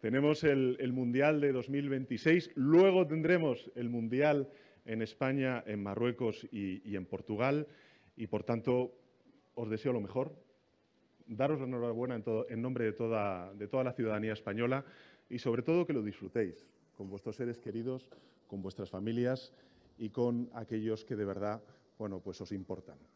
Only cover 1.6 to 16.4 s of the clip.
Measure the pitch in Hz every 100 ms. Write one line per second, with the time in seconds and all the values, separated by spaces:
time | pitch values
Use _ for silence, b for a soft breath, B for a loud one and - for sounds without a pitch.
1.6 | 123 139 143 135 127 117 - 170 170 -
2.6 | 135 165 196 190 170 160 160 175 156 123
3.6 | - - 120 120 113 123 147 147 139 B
4.6 | B B - 110 110 - 131 135 131 123
5.6 | - 107 101 98 120 120 120 104 - 110
6.6 | 98 95 110 101 92 95 - 104 127 147
7.6 | 151 B B B B - 110 107 - 117
8.6 | 117 123 123 - _ _ _ _ _ -
9.6 | 117 107 139 120 101 127 143 - - _
10.6 | _ _ _ _ _ _ - 110 139 151
11.6 | 131 123 117 113 123 120 107 110 - 113
12.6 | 123 127 113 107 113 113 101 92 90 101
13.6 | 104 135 127 - 113 104 110 107 - 101
14.6 | 120 131 139 B B B B 123 131 117
15.6 | 117 165 170 143 104 101 95 120